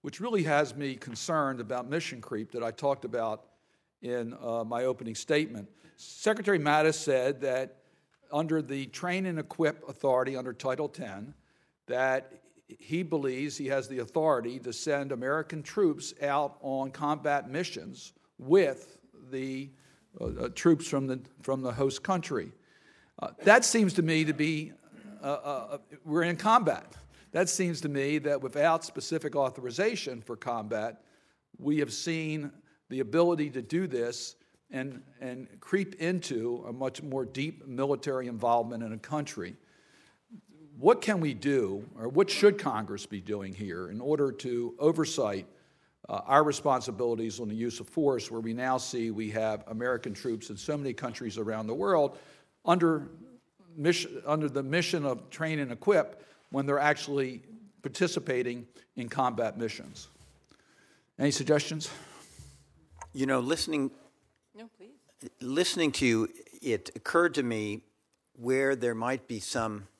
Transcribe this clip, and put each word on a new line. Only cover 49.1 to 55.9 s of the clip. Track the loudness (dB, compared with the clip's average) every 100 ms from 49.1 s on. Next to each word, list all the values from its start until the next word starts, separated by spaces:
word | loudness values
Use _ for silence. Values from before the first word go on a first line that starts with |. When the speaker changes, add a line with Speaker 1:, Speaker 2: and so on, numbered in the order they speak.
Speaker 1:
we | -4 -4
have | 0 0 -2 -6
American | -4 -2 -2 -4
troops | -6 -4 -4 -6
in | -10
so | -4 -4
many | -4
countries | -4 -8 -6 -8 -6
around | -4 -4 -4
the |
world | -2 4 4 4 0 -20 -20 _ _
under | 4 6 6 4 -2 -14 -20 -20 _ _ _ 0
mission, | 2 2 0 -8
under | -2 0 2
the | -2
mission | 0 0 2 0
of | 0 -2 -6
train | -6 -4 -2
and | -4
equip | -2 4